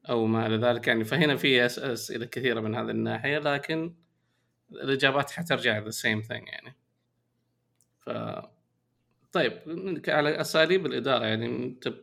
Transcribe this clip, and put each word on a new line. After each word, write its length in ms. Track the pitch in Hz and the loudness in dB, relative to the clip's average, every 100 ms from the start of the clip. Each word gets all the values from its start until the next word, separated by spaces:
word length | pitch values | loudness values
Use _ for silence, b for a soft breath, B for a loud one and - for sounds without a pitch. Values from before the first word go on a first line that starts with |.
| - | -2
أو 160 | 120 110 | 0 2
ما 220 | 113 113 | 2 2
إلى 100 | 110 | 2
ذلك، 300 | 120 123 123 | 2 2 2
يعني 160 | 113 | 0
فهنا 320 | 113 139 151 139 | 2 2 2 2
في 300 | 143 127 123 | 4 4 4
أس-، 140 | - | 0
أسئلة 460 | 135 113 - 117 117 | -4 -6 -6 -8 -6
كثيرة 340 | 123 127 113 | -2 0 0
من 160 | 110 113 | -2 -2
هذه 140 | 113 | -2
الناحية، 500 | 113 113 110 139 151 | -2 -2 -2 -2 -2
لكن 540 | 147 143 143 160 165 170 _ _ _ _ _ _ _ | 0 -2 -2 -4 -4 -10 _ _ _ _ _ _ _
الإجابات 600 | - 135 135 139 139 139 | -10 -2 2 2 2 -2
حترجع 520 | - 170 131 120 107 | -6 -2 0 2 0
the 100 | 104 | -4
same 340 | 117 120 107 110 | -2 0 0 -4
thing 40 | 113 107 | -10 -10
يعني. 280 | - - - _ _ _ _ _ _ _ _ _ _ _ _ | -16 -16 -20 _ _ _ _ _ _ _ _ _ _ _ _
ف-، 460 | - 113 113 - - _ _ _ _ _ _ _ _ | -10 -8 -6 -8 -12 _ _ _ _ _ _ _ _
طيب، 220 | 185 127 - - 165 190 156 - | 0 0 -2 -10 -8 -6 -4 2
على 340 | 147 147 165 | 2 4 0
أساليب 440 | 156 160 160 185 151 | 2 4 6 4 2
الإدارة، 400 | 127 123 123 110 | -2 2 2 2
يعني 200 | 110 117 | 0 -2
أنت 480 | 127 127 127 131 - | -4 -6 -6 -8 -8